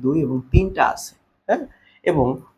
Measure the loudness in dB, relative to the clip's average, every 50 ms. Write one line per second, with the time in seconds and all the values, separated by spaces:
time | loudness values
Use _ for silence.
0 | -2 -2 0 0 0 -2 -2 -4 -4 2 2 2 2 2 0 0 0 0 0 -4
1 | -10 -16 -16 _ _ _ _ _ _ -2 -2 -2 -2 -8 -14 _ _ _ _ _
2 | -2 0 2 2 2 0 0 -4 -8 -18 _